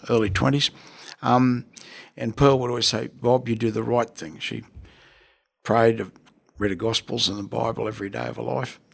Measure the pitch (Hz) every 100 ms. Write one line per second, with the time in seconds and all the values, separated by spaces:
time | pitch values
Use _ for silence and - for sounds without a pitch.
0 | - 117 104 95 135 143 - - - -
1 | - - 127 127 127 120 - - - -
2 | - - 117 110 139 131 123 120 110 110
3 | 123 - 120 127 120 113 117 113 117 120
4 | 113 - 156 - - - - - - _
5 | _ _ _ _ _ _ - 117 117 113
6 | 92 _ _ _ _ - 101 87 110 113
7 | - 120 - 101 98 117 117 113 110 104
8 | 101 120 120 117 117 131 127 - _